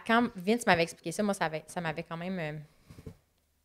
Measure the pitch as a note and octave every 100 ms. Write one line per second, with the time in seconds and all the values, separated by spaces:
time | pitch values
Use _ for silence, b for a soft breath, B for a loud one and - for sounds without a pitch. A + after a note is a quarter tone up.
0 | - A3+ A#3 F#3 F3+ A#3+ A3 F3 E3 -
1 | E3+ D#3+ G#3 G3 D#3+ D#3 - F#3 E3 D#3
2 | E3 E3 F3 F#3+ D3+ D3+ D3 _ - -
3 | - - _ _ _ _